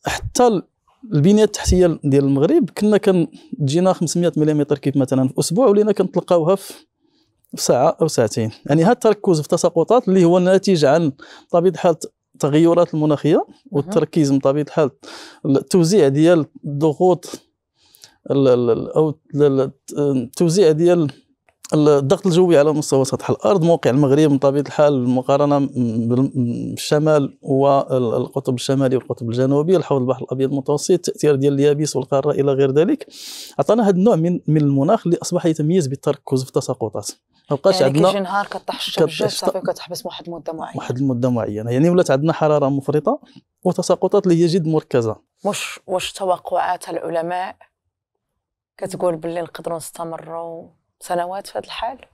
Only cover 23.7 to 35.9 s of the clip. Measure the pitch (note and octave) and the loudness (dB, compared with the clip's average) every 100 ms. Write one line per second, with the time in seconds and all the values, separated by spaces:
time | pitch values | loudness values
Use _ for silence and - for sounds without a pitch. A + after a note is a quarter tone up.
23.7 | E3+ C3 B2+ C#3+ C#3 D#3 C#3 C#3 C#3+ C3+ | 2 2 2 4 4 4 2 2 0 -2
24.7 | - D3 C#3 B2 B2+ B2 C#3 D3 C#3+ C#3 | 2 2 2 0 -2 0 0 2 0 0
25.7 | B2 A#2+ A2+ A#2 B2 C3+ C3 A#2+ A#2 A#2 | -2 -4 -2 -2 0 0 -2 -4 -4 -8
26.7 | - - D3+ D#3 D3+ C3+ - D3+ C3+ C#3 | -10 -2 0 2 2 0 -6 -4 0 2
27.7 | C#3 - C3 A#2 B2+ B2 C#3 C#3 B2 - | 2 0 -2 -2 -2 -4 -6 -4 -4 -2
28.7 | C3+ C3 B2+ - B2 A#2 A#2+ C3 C#3 D#3+ | -2 0 -2 -4 -8 -6 -2 0 0 2
29.7 | F#3 - C#3+ B2+ B2+ C#3+ C3+ C3+ C#3 C3+ | 0 0 -2 -2 -4 -6 -4 -4 -4 -4
30.7 | D3 - F3 - - D3+ C#3 C#3+ C#3 D3 | -4 0 -2 -2 -2 0 2 0 2 0
31.7 | D3 D3+ C3+ C3 C#3 D3 C#3+ C#3 C3+ C#3 | 0 -2 -4 -2 -2 0 0 0 0 2
32.7 | C3+ F#3 D4+ - - - - - - - | 2 0 -2 -8 -20 -18 -18 -8 -4 0
33.7 | A3 G#3 F3+ G#3 E3+ E3+ F3 - D#3 C#3+ | 2 2 2 2 2 0 -2 0 2 2
34.7 | C#3 D3+ A3 E3+ E3+ - F3 E3+ D#3 D3+ | 2 2 0 0 -2 -2 -2 -2 -2 0
35.7 | F#3 C3+ | 0 -2